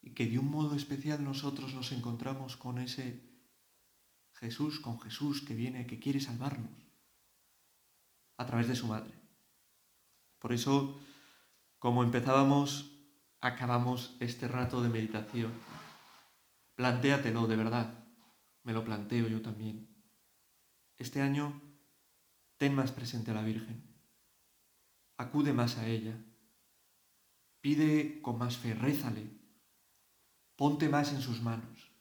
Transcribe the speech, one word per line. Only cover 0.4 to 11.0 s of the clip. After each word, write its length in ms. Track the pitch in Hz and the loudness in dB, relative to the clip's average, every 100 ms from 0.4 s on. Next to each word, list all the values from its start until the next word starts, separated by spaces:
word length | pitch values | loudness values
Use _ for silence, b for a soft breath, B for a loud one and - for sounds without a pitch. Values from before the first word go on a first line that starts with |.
| 139 | 0
modo 260 | 151 151 143 | 2 0 0
especial 500 | 143 135 139 151 139 | -2 -4 -2 -2 -2
nosotros 480 | 135 143 139 135 | -4 -4 -6 -8
nos 180 | 131 123 | -8 -6
encontramos 640 | 127 117 117 135 135 127 - | -6 -4 -4 -4 -6 -8 -10
con 220 | 127 123 | -8 -6
ese 420 | 123 - 127 117 - - _ _ _ _ _ _ _ _ _ - | -6 -6 -6 -8 -16 -20 _ _ _ _ _ _ _ _ _ -10
Jesús, 440 | 117 120 151 147 | -10 -4 -4 -4
con 180 | 123 117 | -8 -8
Jesús 400 | 110 - 147 139 | -8 -6 -4 -4
que 140 | - 113 | -4 -4
viene, 300 | 123 127 120 | -4 -6 -8
que 120 | 117 | -6
quiere 220 | 139 139 | -2 -2
salvarnos 500 | 135 120 135 - 110 - - _ _ _ _ _ _ _ _ _ _ _ _ _ _ - | -2 -4 -4 -4 -8 -12 -20 _ _ _ _ _ _ _ _ _ _ _ _ _ _ -10
a 60 | 123 | -2
través 220 | 117 120 | 2 2
de 80 | 123 | 0
su 100 | 120 | -2
madre. 260 | 107 - - - _ _ _ _ _ _ _ _ _ _ _ | -4 -6 -18 -20 _ _ _ _ _ _ _ _ _ _ _
Por 160 | 117 | -2
eso, 460 | 120 131 139 139 B | 0 4 4 4 B